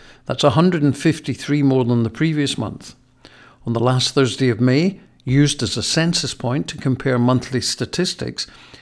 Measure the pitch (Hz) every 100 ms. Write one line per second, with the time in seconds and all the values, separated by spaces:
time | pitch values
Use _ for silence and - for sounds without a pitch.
0 | - - - - 143 131 180 175 143 123
1 | 165 151 - 127 - 147 139 131 120 120
2 | 113 - 160 151 143 - 101 - - -
3 | _ _ - - - _ - 113 120 127
4 | - - 131 - 131 107 127 135 185 196
5 | - _ - 135 143 - 113 - - 160
6 | 165 170 - - 120 135 165 156 135 123
7 | 135 127 120 127 127 127 - - 123 -
8 | 180 - 120 - - - - -